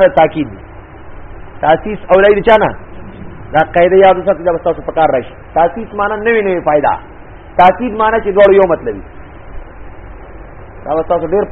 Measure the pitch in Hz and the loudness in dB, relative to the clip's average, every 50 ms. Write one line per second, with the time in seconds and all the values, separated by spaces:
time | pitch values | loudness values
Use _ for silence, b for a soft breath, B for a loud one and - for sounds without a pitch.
0 | 190 175 - 175 160 151 - 156 147 113 98 - - - - - - - - - | 6 4 4 4 2 2 2 -4 -6 -6 -8 -16 -18 -20 -20 -20 -20 -20 -20 -20
1 | - - - - - - - - - - - - - 151 160 160 - 220 214 - | -18 -18 -16 -16 -16 -16 -16 -16 -16 -16 -10 -2 2 2 2 2 0 -6 -8 -8
2 | - - 180 190 294 208 214 202 - 233 220 214 196 139 98 - - - - - | 0 2 4 6 6 6 4 4 4 4 4 4 4 0 -4 -6 -14 -18 -16 -16
3 | - - - - - - - - - - - 151 160 - - 175 175 185 190 190 | -16 -16 -16 -16 -16 -16 -16 -16 -12 -2 0 0 0 2 2 2 2 4 6 6
4 | 190 190 185 185 170 190 190 - 170 180 170 165 - 175 160 156 147 - - 165 | 6 6 4 4 0 -2 -2 0 0 -2 -2 -2 -2 -4 -4 -4 -6 -6 -2 0
5 | 160 147 139 127 117 - - - - - - 151 170 170 175 233 220 - 202 208 | 0 2 2 0 -4 -6 -14 -20 -14 -4 0 0 0 0 0 -4 -12 -10 -6 -4
6 | 202 202 214 208 214 233 233 220 202 196 185 170 147 156 147 151 135 117 87 - | -4 -2 -2 -2 -2 0 0 0 0 0 -2 -2 0 0 0 2 2 0 -2 -2
7 | - - - - - - - - - - - - 180 185 185 185 247 247 202 220 | -8 -18 -20 -20 -20 -20 -20 -20 -18 -8 2 4 4 4 4 2 -4 -6 -2 0
8 | 220 220 220 220 214 208 185 202 202 196 196 196 190 175 160 - - 117 104 95 | 0 0 0 0 0 0 -2 0 2 2 4 4 4 2 0 -2 -4 -8 -8 -10
9 | - - - - - - - - - - - - - - - - - - - - | -12 -18 -20 -20 -20 -20 -20 -20 -18 -16 -14 -14 -16 -16 -18 -18 -18 -18 -18 -18
10 | - - - - - - - - - - - - - - - - - 131 151 160 | -18 -18 -18 -18 -18 -20 -18 -20 -20 -20 -20 -20 -20 -20 -18 -14 -8 -6 -4 -4
11 | 156 - 175 170 160 160 180 208 202 - | -2 -2 -2 -2 -2 -2 -2 -2 -2 0